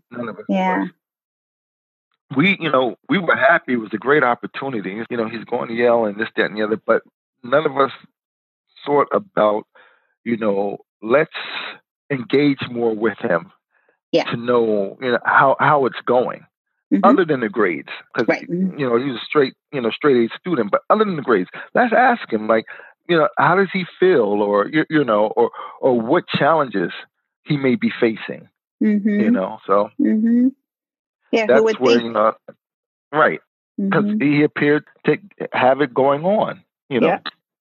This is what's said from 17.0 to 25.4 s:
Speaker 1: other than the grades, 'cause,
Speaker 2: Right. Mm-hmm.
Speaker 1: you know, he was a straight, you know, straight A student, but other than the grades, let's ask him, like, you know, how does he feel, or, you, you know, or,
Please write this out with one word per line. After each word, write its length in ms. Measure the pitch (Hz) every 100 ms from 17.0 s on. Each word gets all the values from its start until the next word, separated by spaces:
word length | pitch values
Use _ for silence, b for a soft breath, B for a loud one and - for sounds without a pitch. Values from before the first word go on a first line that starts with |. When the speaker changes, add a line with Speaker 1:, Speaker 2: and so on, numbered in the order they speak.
Speaker 1:
other 220 | 196 190 170
than 140 | 135
the 100 | 110
grades, 400 | 113 98 73 - - - -
'cause, 120 | 113
Speaker 2:
Right. 200 | 156 -
Mm-hmm. 300 | 175 190 -
Speaker 1:
you 100 | 127
know, 80 | 117
he 80 | 139
was 100 | 113
a 60 | -
straight, 300 | 151 135 - _
you 100 | 143
know, 80 | 113
straight 400 | - 147 123 113
A 60 | -
student, 320 | 185 143 104
but 120 | - -
other 120 | 208
than 120 | 214 160
the 80 |
grades, 260 | 131 104 90 B B
let's 180 | - 240
ask 380 | 220 254 240 -
him, 160 | - 107
like, 180 | 113 - B B _ -
you 80 | 165
know, 100 | 147 -
how 160 | 143 185
does 140 | 196
he 120 | 190 170 -
feel, 420 | 185 160 101 104
or, 240 | 101 101 110
you, 180 | 151 -
you 140 | 156
know, 240 | 127 104 107
or, 140 | -